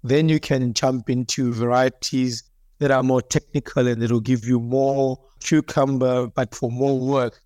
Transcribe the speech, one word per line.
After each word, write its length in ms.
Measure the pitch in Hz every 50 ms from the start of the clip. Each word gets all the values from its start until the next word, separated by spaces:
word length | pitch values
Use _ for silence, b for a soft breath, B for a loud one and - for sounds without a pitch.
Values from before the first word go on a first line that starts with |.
| -
then 260 | 123 135 147 160 160
you 120 | 156 151
can 340 | - - 143 131 127 123 110
jump 340 | - - 131 131 127 110 -
into 440 | 127 123 127 - - - 131 120 120
varieties 880 | 110 117 120 120 127 127 131 127 _ - - - 131 127 127 120 117 - _ _ _ _ _ _ _
that 120 | 151 139
are 140 | 135 131 127
more 180 | 127 131 127 120
technical 640 | - - 151 - _ - 147 127 - - - 123
and 160 | 123 120 113 117
it'll 180 | 110 120 117
give 240 | 107 120 131 120 107
you 140 | 120 127 120
more 600 | 117 120 127 135 135 139 139 139 135 135 131 - b b b b
cucumber, 880 | - - 165 156 151 - - 156 139 135 139 131 127 127 127 127 123
but 280 | 117 - - 131 113 -
for 160 | - - 120
more 280 | 117 123 135 139 139 131
work. 420 | 127 131 139 135 127 113 - _ _